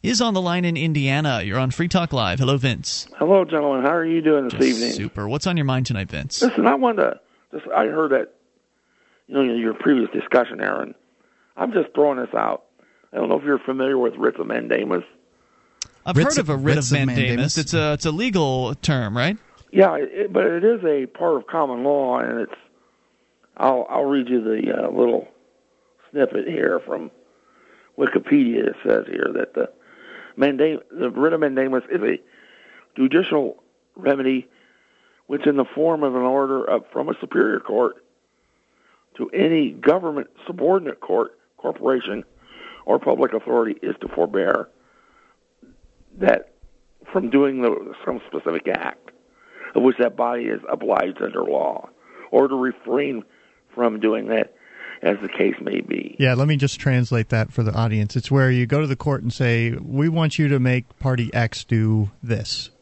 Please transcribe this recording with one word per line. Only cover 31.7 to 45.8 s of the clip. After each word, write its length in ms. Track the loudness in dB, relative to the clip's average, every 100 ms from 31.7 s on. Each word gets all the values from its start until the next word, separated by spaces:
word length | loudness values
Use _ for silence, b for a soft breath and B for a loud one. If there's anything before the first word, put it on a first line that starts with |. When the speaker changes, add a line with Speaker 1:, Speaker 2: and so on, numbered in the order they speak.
| -2 -2
Speaker 2:
is 120 | -2
a 180 | -2 -2 _ b b b b b b 0
judicial 640 | 2 2 2 0 -2 -6 _ _ _ -4
remedy 540 | 0 2 0 0 -4 b b b b b b b -8
which, 200 | 0 2
in 80 | 2
the 100 | 0
form 300 | 0 0 2
of 120 | 0 0
an 60 |
order 480 | 0 0 0 -2 0
up 220 | -2 -2
from 160 | -6 -4
a 60 | -6
superior 400 | -4 0 2 0
court 340 | -2 0 0 -2 _ _ _ _ _ _ _ _ _ _ _ -10
to 140 | -6
any 420 | 0 2 4 2
government 560 | 2 2 2 0 -6 -8 _ -14
subordinate 540 | -2 2 2 0 -10
court, 400 | -2 0 0 -6 _ _
corporation, 720 | -8 -2 0 0 -2 -10 -10 _ B B B B 0
or 140 | 2
public 320 | 2 2 2
authority, 480 | 0 0 0 0 -2
is 140 | -6 -6
to 80 | -6
forbear 580 | -2 0 2 2 0 -2 b b b b b b b _ _ -20 _